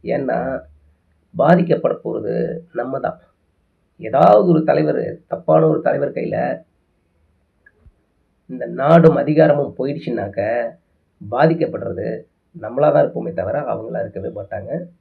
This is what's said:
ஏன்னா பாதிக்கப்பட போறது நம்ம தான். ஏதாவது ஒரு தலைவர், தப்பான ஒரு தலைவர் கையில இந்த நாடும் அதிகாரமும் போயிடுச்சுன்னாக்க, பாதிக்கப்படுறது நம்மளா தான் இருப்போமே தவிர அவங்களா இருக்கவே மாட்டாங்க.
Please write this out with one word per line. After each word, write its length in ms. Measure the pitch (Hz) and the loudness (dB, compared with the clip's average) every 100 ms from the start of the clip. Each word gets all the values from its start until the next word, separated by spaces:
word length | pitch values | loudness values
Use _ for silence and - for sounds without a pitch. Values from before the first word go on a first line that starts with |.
ஏன்னா 600 | - 131 135 117 131 131 - _ _ _ _ _ _ - | -4 -4 -2 -4 -4 -8 -12 _ _ _ _ _ _ -2
பாதிக்கப்பட 600 | 139 175 170 156 - - | 2 4 2 0 0 -4
போறது 540 | 110 110 107 113 - - - | -6 -8 -6 -4 -4 -8 -10
நம்ம 260 | 120 127 135 | -10 -8 -6
தான். 220 | - - _ _ _ _ _ _ _ _ | -6 -8 _ _ _ _ _ _ _ _
ஏதாவது 500 | 110 131 180 208 185 | -4 4 8 8 6
ஒரு 160 | 160 | 2
தலைவர், 540 | - 143 151 - - 165 _ | 4 2 2 -2 -4 -8 _
தப்பான 400 | - - 156 160 | -8 2 4 4
ஒரு 120 | 156 | 2
தலைவர் 320 | - 139 143 | 0 -2 -4
கையில 500 | - - 113 131 - _ _ _ _ _ _ _ _ _ _ _ _ - _ _ _ _ _ _ | -4 -6 -4 -4 -6 _ _ _ _ _ _ _ _ _ _ _ _ -20 _ _ _ _ _ _
இந்த 200 | 127 - | -12 -10
நாடும் 500 | 120 139 170 165 139 | -4 2 6 6 4
அதிகாரமும் 580 | 143 151 156 143 139 - | 2 4 4 4 0 -4
போயிடுச்சுன்னாக்க, 920 | 131 151 147 117 101 101 104 117 120 - _ _ _ _ 104 | -6 -6 -6 -6 -6 -4 -4 -2 -6 -10 _ _ _ _ -8
பாதிக்கப்படுறது 920 | 117 160 165 - 107 104 92 110 113 - _ _ 170 | 2 2 2 -2 -4 -8 -6 -6 -8 -12 _ _ -14
நம்மளா 320 | 107 123 151 | -8 0 2
தான் 140 | 147 147 | 4 2
இருப்போமே 260 | - - | -2 -8
தவிர 280 | - 98 135 | -6 -4 -4
அவங்களா 400 | 131 110 113 117 | -4 -6 -6 -8
இருக்கவே 280 | 98 101 98 | -8 -8 -10
மாட்டாங்க. 560 | 104 98 95 101 156 175 _ | -10 -10 -12 -8 -10 -10 _